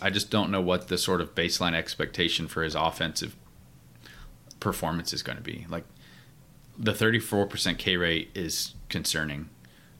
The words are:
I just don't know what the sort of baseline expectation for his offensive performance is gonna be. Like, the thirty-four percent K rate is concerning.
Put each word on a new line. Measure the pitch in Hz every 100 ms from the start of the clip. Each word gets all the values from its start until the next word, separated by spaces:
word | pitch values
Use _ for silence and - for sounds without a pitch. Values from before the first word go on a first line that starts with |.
I | 98
just | 101 -
don't | 107 90
know | 98
what | 90 90 -
the | 90
sort | - 90
of | 80
baseline | - 87 - 87
expectation | 82 80 - 76 - 85 - 80
for | -
his | 80 78
offensive | 80 - 82 - - - - - - - - - - - - - - -
performance | 104 92 82 82 82
is | 73
gonna | - -
be. | - - 82
Like, | 82 - - - - - - - - - -
the | 110
thirty-four | 101 110 113 110 104 101
percent | - 98 85
K | - 92
rate | 85 82 -
is | 101 82 - - - -
concerning. | 85 76 80 76 71 80 - - - -